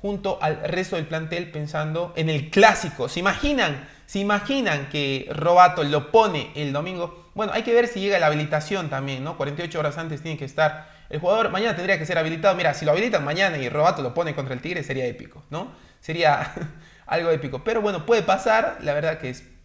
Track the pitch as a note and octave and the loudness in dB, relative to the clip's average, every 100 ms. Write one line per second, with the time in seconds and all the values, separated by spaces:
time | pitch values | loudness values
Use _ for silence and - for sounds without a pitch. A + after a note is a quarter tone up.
0 | G3+ G3+ G3 - D#3 D3+ D3 F3+ F#3 F3 | -4 -4 -4 -2 -2 -2 -4 -4 -2 -4
1 | D#3 D#3+ D#3+ E3+ E3+ D#3 D3 D#3 D#3 D#3+ | -4 -6 -4 -6 -6 -8 -6 -4 -4 -4
2 | F3 - D#3+ D3+ C#3+ - G#3+ - E3+ - | -4 -2 0 0 2 6 6 6 -4 -4
3 | B2+ - F#3+ - C#4+ C#4 F#3 C#3 - - | -4 0 0 0 0 2 0 -2 -10 -20
4 | - G3+ G3+ G#3 G3+ C#4 A3 D3 C#3 D3+ | -8 -4 0 0 0 0 0 -2 -2 -2
5 | C#3+ C3+ - C3 F3 F3 F3+ F3 D3 D3 | -2 -2 -4 -2 4 8 8 6 0 0
6 | C#3+ A3 A3 D#3+ A#2+ - D3 C#3+ E3+ F3+ | 4 4 4 0 -6 -6 -4 -4 -6 -6
7 | E3+ - - - G#3 - A3+ A#3 A#3+ G#3+ | -8 -10 -16 -6 -4 -2 2 4 4 0
8 | G3 F#3+ D#3+ D3+ D3+ D3+ D3+ G3 D#3 C3+ | 0 2 4 2 0 -2 -2 -4 -2 -4
9 | C#3 C3 C#3+ E3 C#3 D3 F3 D#3+ D3+ D3+ | -4 -6 -8 -4 -6 -4 -6 -2 -2 -4
10 | E3 D3 D#3+ D3+ C3+ - D#3 - - - | -8 -8 -8 -8 -8 0 0 0 -16 -20
11 | - D3+ F3 G#3+ A3+ F#3 A3+ E3 F#3 F#3 | -10 -4 0 2 2 0 -2 -2 0 0
12 | D#3 F3 D#3+ E3 G3+ F3+ E3 C3+ D3+ D#3+ | 0 0 0 2 2 4 0 0 0 2
13 | A#3+ G3+ C#3+ E3 G3 D#3 B2 D3 D#3+ F#3+ | 2 0 0 0 0 0 -4 2 2 2
14 | C3 C#3+ D#3 C#3+ C3 B2+ D#3 F3 C#3 C3 | -2 -2 -2 -4 -6 -6 -6 -6 -4 -4
15 | B2+ A#2 - - - D3+ A#3 - - _ | -4 -6 -16 -20 -12 -10 -10 -14 -20 _
16 | - E3 D#3+ C#3+ - - D3+ - - - | -8 2 4 4 0 -8 -12 -14 -20 -20
17 | - E3 E3+ D#3 C3+ B2+ - A#3 G#3 F3+ | -2 0 2 0 0 -4 -2 0 0 -2
18 | D3+ A#3 F#3 F#3+ - A3 G#3+ - - C#3+ | 2 2 4 0 4 2 2 -2 -2 0
19 | D#3 D#3+ B2+ B2+ - - | 0 -2 -6 -10 -16 -20